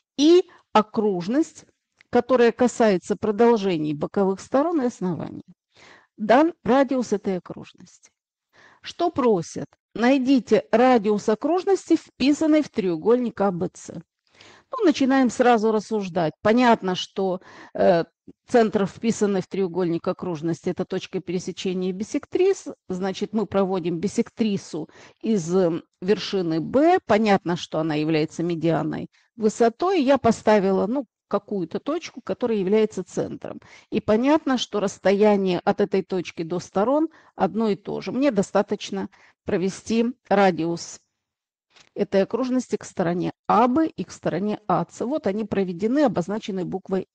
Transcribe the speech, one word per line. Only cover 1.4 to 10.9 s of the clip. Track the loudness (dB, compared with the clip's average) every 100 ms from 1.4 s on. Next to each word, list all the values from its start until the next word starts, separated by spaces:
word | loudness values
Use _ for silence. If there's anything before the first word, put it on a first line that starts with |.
| -2 -6 -20 _ _ _ _
которая | 0 2 4 4
касается | 4 0 2 2 2 -2 -4
продолжений | -2 2 4 4 0 -2 -2
боковых | -4 -4 0 0 -2
сторон | -2 -2 0 0
и | -2
основания. | -4 -6 -6 -8 -12 -16 _ _ _ -20 -20 _ -8
Дан | 2 4 4 0
радиус | 0 2 2 0 -2
этой | -4 -4 -6
окружности. | -8 -16 -18 -20 -20 _ _ _ _ _ _ _ -20 _
Что | -18 -4 -2
просят? | 2 2 2 -2 -10 -14 _ _
Найдите | 0 2 2 4 2 4 0 2
радиус | 4 6